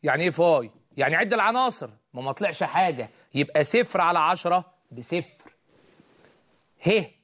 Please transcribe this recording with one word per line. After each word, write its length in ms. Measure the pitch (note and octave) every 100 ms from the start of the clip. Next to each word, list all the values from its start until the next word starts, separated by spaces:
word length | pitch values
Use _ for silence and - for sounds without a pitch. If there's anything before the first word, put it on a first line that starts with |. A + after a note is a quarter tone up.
يعني 200 | D3+ C#3
إيه 60 | F3
فاي؟ 400 | D3 E3+ D3+ A2+ _ _ -
يعني 200 | C3+ D#3+
عد 160 | G#3+
العناصر. 580 | A3+ G#3 A#3+ B3+ - - G#2+ _
ما، 80 | B2+
ما 100 | C3
طلعش 300 | C3+ G3+ -
حاجة، 480 | E3+ E3+ F#3 C3 A2+ _ _
يبقى 300 | C3+ C#3+ D3+
صفر 360 | D3 A3+ A#3+ F#3
على 180 | E3+ F3
عشرة 460 | D#3 F3+ E3+ F3+ F3 _ _
بصفر. 320 | B2 B2 F3 - _ - _ _ _ _ _ _ _ _ _ _ _ _ _ E3+
ه. 180 | G#3+ E3 _